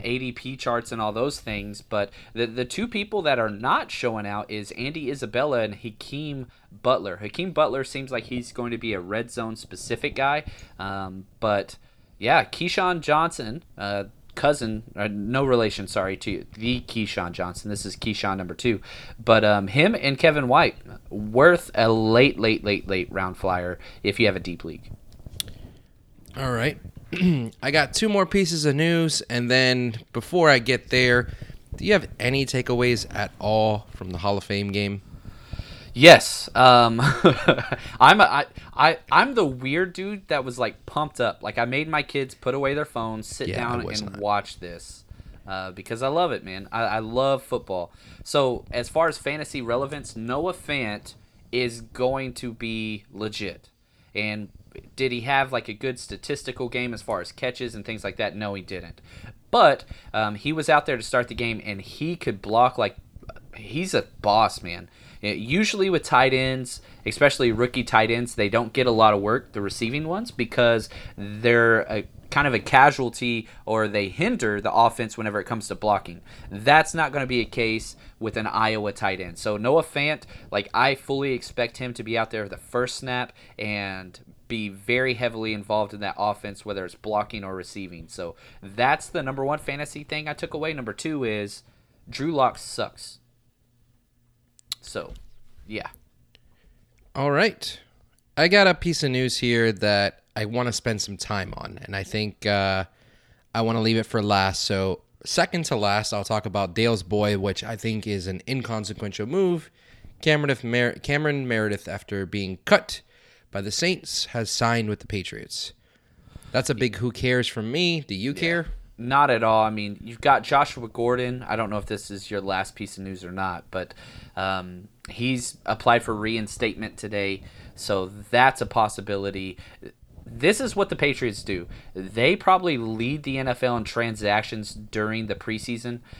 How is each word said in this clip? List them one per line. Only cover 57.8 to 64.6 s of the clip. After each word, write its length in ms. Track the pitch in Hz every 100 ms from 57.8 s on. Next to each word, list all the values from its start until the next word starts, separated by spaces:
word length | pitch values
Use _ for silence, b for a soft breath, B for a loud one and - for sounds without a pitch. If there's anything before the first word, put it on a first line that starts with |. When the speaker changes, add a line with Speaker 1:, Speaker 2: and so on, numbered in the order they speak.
| 107
Speaker 1:
things 180 | 110
like 120 | 101 92
that? 200 | 104 95
No, 160 | 104
he 80 | 98
didn't. 400 | 92 92 85 - B B B - -
But, 340 | 240 165 139 - B B
um, 220 | 107 107
he 180 | 104 143
was 160 | 156 147
out 160 | 147
there 140 | 151 123
to 40 |
start 260 | - 127 120
the 60 |
game, 280 | 113 117 110
and 160 | 107 98
he 360 | - - 156 175
could 260 | - 98
block 340 | 104 113 123 -
like, 200 | 104 - - - - - -
he's 400 | - 107 135 185
a 80 | 120 - -
boss, 420 | 104 107 104 -